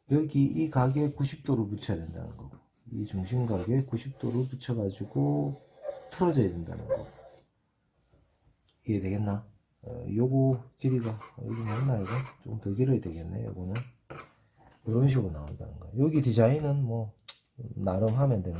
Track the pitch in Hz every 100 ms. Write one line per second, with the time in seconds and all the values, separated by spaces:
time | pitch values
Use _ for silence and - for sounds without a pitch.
0 | _ 143 156 143 139 160 160 135 127 139
1 | 147 - 139 - - 127 104 104 - 90
2 | 82 85 - - 69 - _ _ 120 113
3 | 104 95 92 123 120 98 90 131 135 113
4 | 139 - 117 117 131 131 - 117 98 -
5 | 101 139 143 147 143 135 - - - -
6 | - - 180 147 101 85 82 - - -
7 | - - - - _ _ _ _ _ _
8 | _ _ _ _ _ _ _ _ - 104
9 | 95 101 104 101 - _ _ _ - 120
10 | - 101 127 135 135 127 - _ 135 127
11 | 113 110 - - 107 113 110 110 135 113
12 | 95 120 131 - 123 110 98 98 131 123
13 | 90 80 82 92 113 92 90 110 127 _
14 | _ - - _ _ _ - _ - 113
15 | 139 131 92 76 76 85 - 73 - 104
16 | 147 156 127 110 117 147 147 139 123 117
17 | 107 - - - _ - 120 98 98 95
18 | 110 120 139 110 90